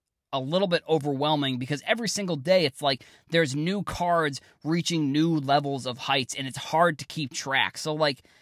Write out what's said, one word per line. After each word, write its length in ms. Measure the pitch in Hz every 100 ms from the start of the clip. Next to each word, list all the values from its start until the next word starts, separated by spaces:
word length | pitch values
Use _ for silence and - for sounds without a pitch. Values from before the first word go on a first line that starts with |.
| _ _ -
a 80 | 139
little 280 | 131 175 196
bit 160 | 170 -
overwhelming, 720 | 160 147 135 147 156 135 123
because 240 | 127 143 -
every 220 | 233 226
single 280 | - 190 156
day 300 | 131 185 147
it's 160 | -
like 220 | 143 135 - - -
there's 260 | 165 156 143
new 260 | 160 202
cards 580 | 170 - 175 170 156 135 _ _
reaching 480 | 147 170 - 165 143
new 240 | 143 165 156
levels 500 | 135 143 143 135 123
of 120 | 123
heights, 380 | - 139 127 -
and 120 | 131
it's 100 | -
hard 420 | - 156 175 151
to 60 | -
keep 280 | - 139
track. 440 | - 139 131 98 -
So, 160 | 160
like, 280 | 151 151 139 _ _